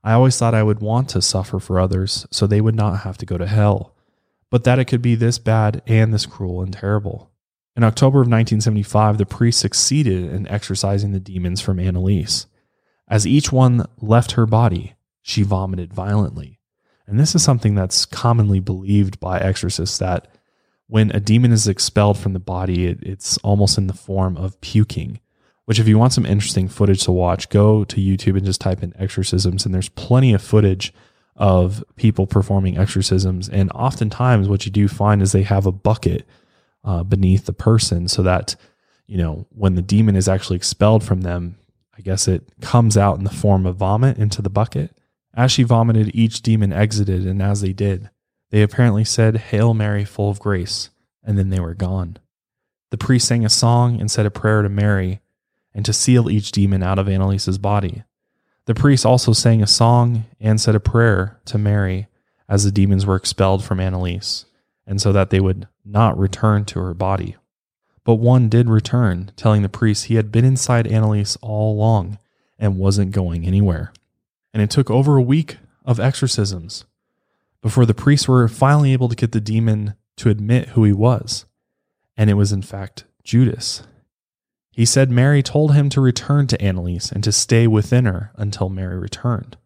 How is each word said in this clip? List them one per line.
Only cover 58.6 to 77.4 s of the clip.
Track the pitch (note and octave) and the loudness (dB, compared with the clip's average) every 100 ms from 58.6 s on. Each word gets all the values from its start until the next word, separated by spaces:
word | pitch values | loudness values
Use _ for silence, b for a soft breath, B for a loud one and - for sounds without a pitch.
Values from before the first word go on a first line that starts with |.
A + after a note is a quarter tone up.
The | - | -6
priest | A2+ C#3 C3+ A2+ | 0 4 4 4
also | B2+ - | 2 2
sang | A2 A#2+ A2+ | 2 4 2
a | G#2 | 2
song | - A#2 A#2+ A#2+ A#2+ A2 _ | 2 4 4 2 -2 -6 _
and | A2 G#2+ | -2 0
said | - G#2+ | 2 0
a | |
prayer | - A#2 A#2 F#2+ G2 - - | 2 2 2 2 -2 -8 -8
to | G#2 | -2
Mary | G#2 G#2 F#2+ F#2 G#2 _ _ _ _ | 0 0 -2 -4 -8 _ _ _ _
as | G2+ | 0
the | G#2 | 0
demons | G2+ G2 G2 G2+ | 2 2 2 2
were | F#2 | 0
expelled | - - F#2+ G2 G2 | -2 0 2 2 -2
from | F#2 | -4
Annalise, | F#2 F#2 F2+ F2+ - - - _ _ _ - | -2 -4 -4 -6 -8 -12 -14 _ _ _ -8
and | G2 | -2
so | G#2 | 2
that | G2 F#2 | 2 2
they | F#2+ | 2
would | F#2+ F#2 G2 _ | 0 -2 -8 _
not | G#2 G#2 A2+ C#2+ | -6 0 0 2
return | F#2+ - G#2+ G#2 | -2 0 0 0
to | G#2 - | -2 -8
her | F#2 | -8
body. | F2 F#2+ F#2+ F2 F#2+ _ _ _ _ _ _ - | -6 -4 -4 -6 -12 _ _ _ _ _ _ 0
But | A2+ | 2
one | A#2+ B2+ A#2 | 4 4 4
did | A#2 A#2+ | 2 4
return, | A2 - B2+ A2+ F2+ G2+ - | 2 2 0 0 -2 -8 -2
telling | A2+ G#2+ | 0 2
the | G2 | 0
priest | - A2+ G2+ - | 0 -2 -2 -2
he | A2+ | -2
had | G#2 | 0
been | A2+ C3 | 2 2
inside | C3 - A#2+ A2+ | 0 0 0 0
Annalise | A2 A2 G#2 G2+ - | 0 0 0 -2 -6
all | A2+ G#2+ A2 | -8 -4 -2
along | G#2+ A2 A2 F2+ G#2 _ _ _ _ | 0 2 2 -2 -10 _ _ _ _
and | G#2 F#2+ | -4 0
wasn't | G2 G2 F#2+ | 0 0 0
going | G2 F2+ E2 E2+ | -2 -4 -4 0
anywhere. | F#2+ G2+ D#2+ E2+ _ _ _ _ _ _ | 2 2 0 -6 _ _ _ _ _ _
And | A2 | -2
it | G#2 | 0
took | - C3 | 0 0
over | A#2+ C#3 C#3 | 2 4 2
a | |
week | B2 D3+ D#3 - _ _ - | 4 0 -2 -10 _ _ -4
of | A#2+ | 0
exorcisms | A#2+ - C3 - G2+ F#2 E2 - - _ _ _ _ _ | 0 0 -2 -2 -2 -4 -12 -18 -20 _ _ _ _ _